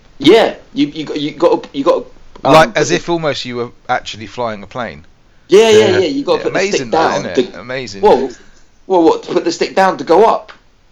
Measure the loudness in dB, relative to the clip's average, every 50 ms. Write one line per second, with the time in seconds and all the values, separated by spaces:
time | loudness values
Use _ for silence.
0 | _ _ _ 0 4 4 6 6 4 2 -2 -8 -16 _ -4 -4 -4 -4 -4 -10
1 | -10 -8 -8 -8 -8 -8 -6 0 0 0 0 0 -4 -8 -8 -4 0 0 0 -2
2 | -4 -10 -20 -20 -20 -20 -16 -6 0 4 4 4 4 4 0 -2 -2 -2 -2 -4
3 | -4 -4 -4 -2 -2 -4 -4 -4 -8 -8 -8 -8 -8 -8 -10 -14 _ -4 -4 -4
4 | -4 -8 -14 -14 -14 -14 -8 -8 -6 -6 -6 -10 -14 -14 -12 -10 -10 -10 -12 -16
5 | -20 -20 _ _ _ _ _ _ _ 2 4 4 6 6 6 4 4 4 2 0
6 | 0 0 -2 -4 -2 -2 -2 -2 -2 -4 -2 -2 -2 -2 -2 -4 -4 -2 -2 0
7 | 0 0 -2 -4 -6 -4 -2 -2 -2 -2 -4 -16 -14 -12 -10 -10 -10 -12 -8 0
8 | 2 2 4 2 0 -6 -8 -14 -20 -20 -20 _ _ _ _ _ _ -2 0 4
9 | 4 4 2 0 -4 -4 -4 -4 -2 -4 -4 -4 -6 -4 0 0 0 0 0 -2
10 | 0 2 4 4 4 4 2 0 -6 -12 -20 _ _ _ _ _ _ _